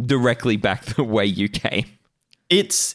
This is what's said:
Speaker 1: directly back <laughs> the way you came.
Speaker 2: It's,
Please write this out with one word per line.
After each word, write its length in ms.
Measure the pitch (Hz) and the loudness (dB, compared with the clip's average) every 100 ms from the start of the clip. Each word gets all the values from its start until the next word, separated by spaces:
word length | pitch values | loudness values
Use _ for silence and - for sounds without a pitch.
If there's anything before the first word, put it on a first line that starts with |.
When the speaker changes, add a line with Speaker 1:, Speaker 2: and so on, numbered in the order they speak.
| 120 | 0
Speaker 1:
directly 500 | 135 123 117 127 107 | 2 2 2 0 0
back 280 | 101 95 | 0 -2
<laughs> 120 | - 113 | -4 -4
the 60 | |
way 220 | 123 107 101 | 0 2 2
you 220 | 92 101 | 0 -2
came. 360 | - - 95 - - _ _ _ _ - | -2 -4 -4 -6 -12 _ _ _ _ 0
Speaker 2:
It's, 460 | 185 190 - - | 2 2 -2 -2